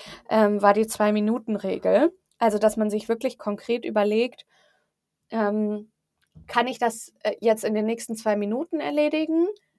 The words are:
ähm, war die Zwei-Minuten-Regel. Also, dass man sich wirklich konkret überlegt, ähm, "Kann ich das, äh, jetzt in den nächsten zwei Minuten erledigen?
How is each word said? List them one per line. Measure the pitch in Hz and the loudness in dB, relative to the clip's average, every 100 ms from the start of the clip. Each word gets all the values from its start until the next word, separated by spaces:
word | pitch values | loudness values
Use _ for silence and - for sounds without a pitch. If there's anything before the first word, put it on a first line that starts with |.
| - - - | -20 -20 -2
ähm, | 220 208 208 | 4 4 4
war | 202 | 4
die | 202 220 | 4 2
Zwei-Minuten-Regel. | - 208 214 208 233 220 208 190 - 185 190 320 - _ _ | 0 2 2 0 -2 -2 -4 -4 -2 2 4 4 0 _ _
Also, | 233 208 | 0 2
dass | 220 220 | 2 2
man | 214 | 0
sich | 208 214 | -2 -2
wirklich | 226 254 240 | -4 -4 -6
konkret | - 208 - 240 | -8 -8 -4 -4
überlegt, | 220 214 208 214 240 - _ _ _ _ _ _ _ _ _ | -2 0 2 2 0 -4 _ _ _ _ _ _ _ _ _
ähm, | 226 208 208 214 208 214 _ _ _ _ - - | -2 0 0 -2 -4 -10 _ _ _ _ -20 -6
"Kann | - 240 | -2 -2
ich | 247 | -2
das, | 233 226 - _ | -4 -4 -12 _
äh, | 214 - | -6 -2
jetzt | 226 220 | 0 2
in | - | 0
den | 214 214 | -2 -2
nächsten | 226 - 220 | -4 -6 -6
zwei | 220 208 | -2 -2
Minuten | 202 226 330 320 | -2 -4 -4 -4
erledigen? | 285 294 302 311 311 320 349 415 _ | -2 0 0 0 0 0 0 -2 _